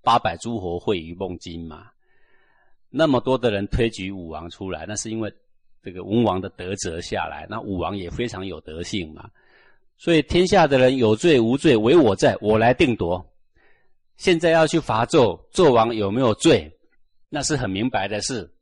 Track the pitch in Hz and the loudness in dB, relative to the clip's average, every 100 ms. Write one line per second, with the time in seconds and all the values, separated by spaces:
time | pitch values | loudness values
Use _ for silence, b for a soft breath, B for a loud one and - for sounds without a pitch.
0 | - 117 104 85 113 113 90 87 - 95 | 0 0 0 -6 -8 -8 -6 -6 -4 -4
1 | 80 87 95 87 90 85 82 78 - _ | -6 -10 -10 -10 -12 -14 -14 -16 -20 _
2 | _ _ _ _ _ _ _ - _ 131 | _ _ _ _ _ _ _ -20 _ -2
3 | 156 127 131 131 120 101 101 - 113 104 | 2 2 2 0 0 -2 -2 0 0 -2
4 | 95 98 82 78 85 - 95 80 85 107 | -8 -10 -12 -12 -14 -12 -10 -10 -10 -10
5 | 113 110 107 - _ _ _ _ 101 90 | -8 -6 -8 -10 _ _ _ _ -16 -14
6 | 92 113 110 92 95 - 92 98 92 82 | -2 2 2 0 -6 -12 -10 -8 -8 -8
7 | - 101 80 73 78 110 - 92 85 101 | -8 -8 -8 -10 -10 -10 -6 -4 -4 -6
8 | 87 - 120 92 95 80 78 80 87 104 | -10 -8 -8 -8 -12 -12 -14 -12 -8 -8
9 | 80 80 - b b b b b b _ | -8 -12 -20 b b b b b b _
10 | - 165 - 175 185 196 151 135 127 135 | 0 2 2 0 4 4 4 4 4 4
11 | 107 107 175 139 113 131 165 113 110 170 | 2 4 4 4 4 2 4 4 6 6
12 | 117 95 143 98 104 107 117 131 151 110 | 6 4 2 2 0 2 2 4 2 0
13 | 85 90 - _ _ _ _ _ _ _ | -2 -4 -8 _ _ _ _ _ _ _
14 | _ _ - 165 170 165 156 165 - 110 | _ _ 0 2 4 4 2 0 -2 -2
15 | 123 160 110 85 _ - 165 117 113 110 | 2 2 2 0 _ 2 4 6 2 0
16 | 98 113 127 104 160 117 78 - _ _ | -2 0 0 2 2 2 0 -16 _ _
17 | _ _ _ 151 127 147 117 95 123 107 | _ _ _ -8 -4 -4 -2 -2 -2 -2
18 | 98 104 - 123 - _ | -4 -6 -6 -8 -10 _